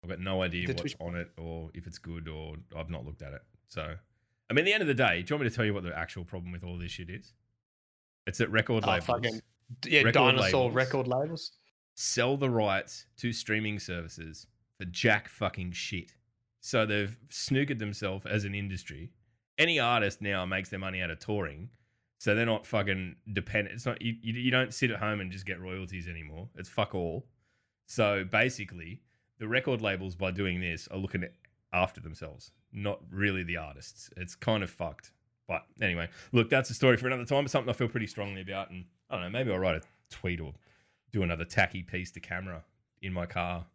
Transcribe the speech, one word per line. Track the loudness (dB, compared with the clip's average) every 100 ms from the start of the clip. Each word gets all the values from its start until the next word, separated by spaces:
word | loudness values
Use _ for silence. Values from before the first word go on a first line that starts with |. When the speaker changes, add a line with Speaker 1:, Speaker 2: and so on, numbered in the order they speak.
Speaker 1:
I've | -8
got | -6
no | 0 2
idea | 2 0 0
Speaker 2:
The |
Speaker 1:
what's | -2
Speaker 2:
Twitch | -4 -6
Speaker 1:
on | -6 -6
it | -8 -10
or | -10 -8 -10
if | -12 -14
it's | -14
good | -10 -10 -8
or | -10 -10 -12 -12 -10
I've | -6
not | -6 -8
looked | -12
at | -12
it. | -14 _ _ _
So, | -8 -8 -8 _ _ _ _ _
I |
mean, | 2
at | 4
the |
end | 4
of | 4
the |
day, | 6 6 4
do | 0
you | 0
want |
me | 0
to | 2
tell |
you | 2
what | 2
the | -2 -4
actual | -6 -8
problem | -10 -8 -8
with | -8
all | -8 -6
this | -6
shit | -8 -10
is? | -12 -14 _ _ _ _ _ _ _ _ _ -6
It's | 0
that | 2
record | 4 4 2
Speaker 2:
Oh, | 4
Speaker 1:
labels, | 2 2
Speaker 2:
fucking, | 0 0 -4 -10 _ _ -14 4
yeah, | 6
Speaker 1:
record | 8
Speaker 2:
dinosaur | 8 8 8 6 6
Speaker 1:
labels | 4
Speaker 2:
record | 4 2 2 2
labels. | 0 0 -4 -10 _ _ _ _
Speaker 1:
sell | -6 -2 2 4 4
the | 2
rights | 4 4 2 0 -12 -16 _
to | -4
streaming | -2 0 0 0 -4
services | -6 -6 -8 -10 -12 -14 -18 _ _ _
for | -10
jack | 2 4 4 2
fucking | -2 -2 -2 -8
shit. | -6 -6 -6 -10 _ _ _ _ _
So | -2 2
they've | 2 2 0 -4 -12
snookered | -8 0 2 2 -2
themselves | -4 -4 -4 -4 -2
as | -2
an | 0
industry. | -4 -4 -4 -8 -12 -14 _ _ _ _ 2
Any | 4 4
artist | 4 4 2 0
now | -2 -2 0
makes | -2 -4
their | -6
money | -6 -4
out | -4
of | -6
touring. | -4 -2 -2 -6 -14 _ _ _ _ _
So | 2 4
they're | 4
not | 2 2
fucking | 0 2 0 -2 -10 -6
dependent. | -4 0 0 0
It's | -2 -4
not, | -2
you, | -2 -4
you, | -4
you | 0 4
don't | 4 2
sit | 0 0
at | 2
home | 0 0
and | -2
just | -6
get | -8 -8
royalties | -6 -6 -6 -8 -8
anymore. | -10 -10 -12 -12 -12
It's | -8
fuck | 0 0
all. | 0 -2 -4 -8 _ _ _ _ _ _
So | 2 4 4
basically, | 2 2 2 0 -10 -12 -12 -14 _ _ _ _
the | 0
record | 0 2 2
labels, | 2 0 -4
by | -2 -2
doing | 0 0 0
this, | -2 -4 -6
are | -6
looking | -4 -4 -6 -10 _ _ _
after | 2 2 0
themselves, | -14 -12 -12 -14 -20 _ _
not | -6 -4 -4 -8
really | 0 0 0
the | -2 -4
artists. | -4 -12 -18 -18 -18 -12
It's | -12 -4
kind | 2 2
of | 0
fucked. | -4 -6 -6 -20 _ _ _ -4
But | -4 -4 -2
anyway, | 0 0 -2 -8 2
look, | 4 6
that's | 4 2
a |
story | 4 6 6
for | 4
another | -2
time, | 2 2
but | 4
something | 2 0
I |
feel | 0 0
pretty | 0 -4
strongly | -4 -6 -6
about. | -6 -6 -6
And | -10 -14 _ _
I | -6
don't |
know, | -4
maybe | -2 0
I'll | 2
write | 4
a | 2 -2 _ _
tweet | -6 -2 -2
or | -4 -12 _ _ _ _ _
do | 0
another | 0 0
tacky | -2 2 2 2
piece | -6 -6 -8
to | -12
camera | -10 -8 -8 -10 -14 _ _ _
in | -6
my | -4 -2
car. | -2 -2 -4 -8